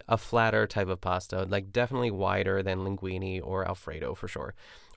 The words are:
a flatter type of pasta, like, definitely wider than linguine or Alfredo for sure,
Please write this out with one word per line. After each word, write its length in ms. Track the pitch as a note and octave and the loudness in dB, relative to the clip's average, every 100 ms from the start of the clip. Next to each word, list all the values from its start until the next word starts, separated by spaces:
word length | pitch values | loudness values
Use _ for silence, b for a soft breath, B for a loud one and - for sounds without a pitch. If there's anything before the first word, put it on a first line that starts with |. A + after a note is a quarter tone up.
| - | 2
a 100 | A2+ | 0
flatter 500 | - A#2 A2+ A2 G#2+ | 4 4 4 4 2
type 200 | - F#2+ | 2 0
of 140 | F#2 | 0
pasta, 440 | F#2 F2+ - F#2+ F#2+ | 0 0 0 -2 0
like, 240 | G2 F#2+ | 0 0
definitely 400 | A#2+ A#2+ C3 A#2+ | 0 0 0 0
wider 520 | G2 F#2+ G2 F#2+ G2 | 2 2 2 2 2
than 160 | F#2+ F#2 | 2 0
linguine 640 | F#2+ G2 F#2+ F#2 F#2+ F#2 | -2 -2 -2 -4 -2 -4
or 240 | - F#2+ F2+ | -4 -2 -2
Alfredo 480 | F#2+ - D#2 B1 - | -4 -6 -6 -6 -6
for 120 | - | -8
sure, 280 | - - - B B B | -8 -8 -10 B B B